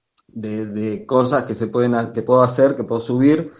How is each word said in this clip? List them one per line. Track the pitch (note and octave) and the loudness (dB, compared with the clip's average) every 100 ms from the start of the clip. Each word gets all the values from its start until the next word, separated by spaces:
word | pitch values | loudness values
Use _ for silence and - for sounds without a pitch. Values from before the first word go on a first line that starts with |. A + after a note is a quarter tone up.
| _ _ _ | _ _ _
de, | A2+ G#2+ G#2+ G#2+ | -12 -8 -8 -6
de | G#2 G#2+ G2+ - | -6 -6 -6 0
cosas | B2+ B2+ C#3+ | 2 2 0
que | A#2 | -2
se | G#2+ A2 | -6 -4
pueden | B2 A#2+ | 0 0
ha-, | A#2 A2+ | 0 -2
que | A#2 | -6
puedo | A2 B2+ | 2 4
hacer, | B2 - - | 4 4 2
que | - | 2
puedo | A2 A#2 | -4 -6
subir | A#2+ B2 C#3 D#3 D#3 | -2 2 2 2 -2